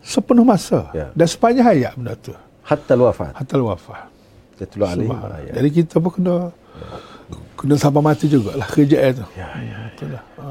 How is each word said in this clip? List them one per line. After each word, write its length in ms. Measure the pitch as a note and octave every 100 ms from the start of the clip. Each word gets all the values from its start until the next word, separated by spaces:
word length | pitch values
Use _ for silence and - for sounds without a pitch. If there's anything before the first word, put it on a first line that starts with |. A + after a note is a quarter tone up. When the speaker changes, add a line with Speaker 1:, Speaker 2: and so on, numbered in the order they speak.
| -
Speaker 1:
sepenuh 320 | - - A#3+
masa 460 | A#3+ G3+ - D#3 -
Speaker 2:
Ya. 220 | E2 D2+
Speaker 1:
dan 140 | - E3+
sepanjang 400 | - A3+ B3+ A#3+
hayat 260 | E3 A#2+
benda 220 | - A2+ F#2+
tu. 160 | - - - _
Speaker 2:
Hatta 300 | - D3 -
al-wafat. 400 | B2 B2 - E2
Speaker 1:
Hatta 200 | - C3
al-wafat. 540 | C#3+ A#2 F2+ - G2+ - _ _ - _
Speaker 2:
Dia 100 | _ F#2+
tolak 220 | G2+ G2
alih. 160 | F2 A#2
Speaker 1:
Subhanallah. 300 | B2 G#2 D#2
Speaker 2:
Ah, 40 |
ya. 100 | -
Speaker 1:
Jadi 140 | - C#3
kita 240 | D#3 E3 E3
pun 120 | F3
kena, 240 | - F3+ F3 F3 - _
Speaker 2:
Ya. 220 | - - - - - - - -
Speaker 1:
kena 200 | - C3+ C#3+
sampai 240 | D3 C#3+
mati 220 | D3+ D3+ D3+
jugalah 380 | C#3 G2 C3+ -
kerja 320 | - C#3+ D#3 C3+
itu. 180 | B2+ G2+
Speaker 2:
Ya, 140 | - F2+
ya, 140 | -
ya. 160 | A#2 G#2 A2+
Speaker 1:
Itulah. 320 | - C#3+ C3 -
Ha. 100 | - C#3